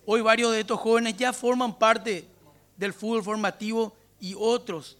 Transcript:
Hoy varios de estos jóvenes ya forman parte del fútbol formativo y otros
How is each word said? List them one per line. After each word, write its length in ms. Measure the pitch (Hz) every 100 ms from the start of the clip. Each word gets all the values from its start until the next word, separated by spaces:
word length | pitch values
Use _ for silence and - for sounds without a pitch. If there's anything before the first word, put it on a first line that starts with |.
| -
Hoy 160 | 226
varios 320 | 220 226 233
de 80 | 220
estos 180 | 220 220
jóvenes 380 | 220 233 233 220
ya 160 | 247
forman 440 | 247 240 247 247 -
parte 500 | 220 226 226 180 - _ _ _ _ -
del 160 | 196
fútbol 300 | - 214 226
formativo 760 | 196 214 202 - 214 226 214 - _ -
y 160 | 185 196
otros 600 | 220 240 240 165 -